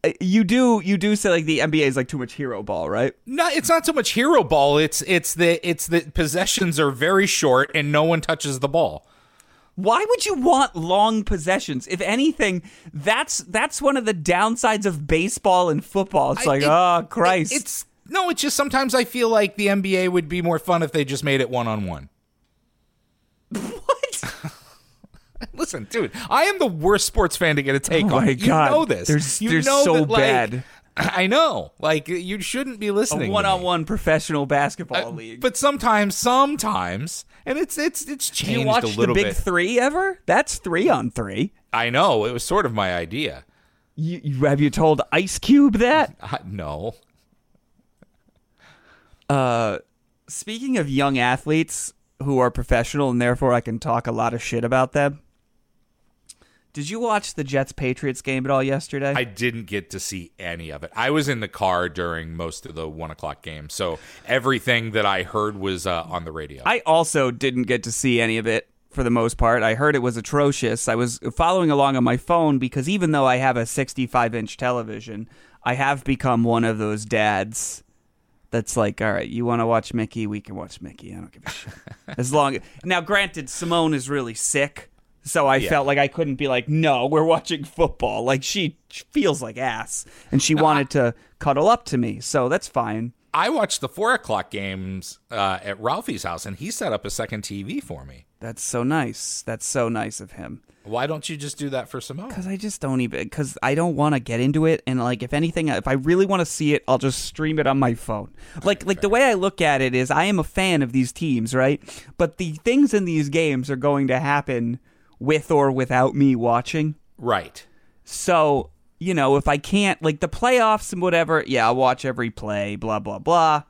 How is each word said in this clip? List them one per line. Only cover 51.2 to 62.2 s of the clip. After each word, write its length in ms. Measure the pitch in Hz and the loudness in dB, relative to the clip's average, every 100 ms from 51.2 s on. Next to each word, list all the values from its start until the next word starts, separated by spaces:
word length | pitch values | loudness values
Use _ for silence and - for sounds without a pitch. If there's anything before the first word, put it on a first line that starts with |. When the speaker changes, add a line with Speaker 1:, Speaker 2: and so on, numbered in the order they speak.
| 123 131 156 156 156 - - _ _ _ | 2 0 0 0 0 -6 -10 _ _ _
Speaker 1:
who 160 | 135 135 | 0 2
are 140 | 123 | 2
professional 580 | 135 - 120 120 143 139 | 0 0 0 2 0 0
and 120 | 120 | 2
therefore 320 | 120 120 135 | 2 2 2
I 80 | 120 | 2
can 180 | 117 113 | 0 -6
talk 280 | - 117 117 | -2 -2 -2
a 40 | |
lot 220 | 113 113 | -2 -2
of 100 | 120 | -2
shit 200 | - 117 | -4 -4
about 280 | 117 127 131 | 0 0 2
them, 300 | 147 143 147 _ _ _ _ _ _ _ _ _ _ _ - _ _ _ | 2 0 -2 _ _ _ _ _ _ _ _ _ _ _ -20 _ _ _
did 160 | 143 147 | -10 -8
you 120 | 226 | -4
watch 320 | 240 214 - | -2 -2 -4
the 100 | - | -8
Jets-Patriots 800 | 139 135 135 - 131 127 139 127 | -2 -2 -2 -4 -4 -2 -6 -6
game 240 | - 131 | -4 -4
at 60 | 131 | 0
all 120 | 135 | 0
yesterday? 500 | 135 135 - 139 139 | 0 -2 -4 -6 -4
Speaker 2:
I 120 | 139 | -2
didn't 400 | 120 95 123 117 | -4 -2 -4 -4
get 240 | 98 101 87 | -8 -8 -8
to 100 | 95 | -10
see 320 | - 95 85 _ | -8 -10 -14 _
any 300 | 90 85 82 | -10 -10 -12
of 140 | 73 | -12
it. 80 | 80 | -10
I 140 | 107 127 | -4 0
was 180 | 151 143 | 0 0
in 140 | 120 | -4
the 80 | 104 | -6
car 400 | - 95 90 90 | -2 0 0 -2
during 440 | 82 87 82 | -4 -6 -6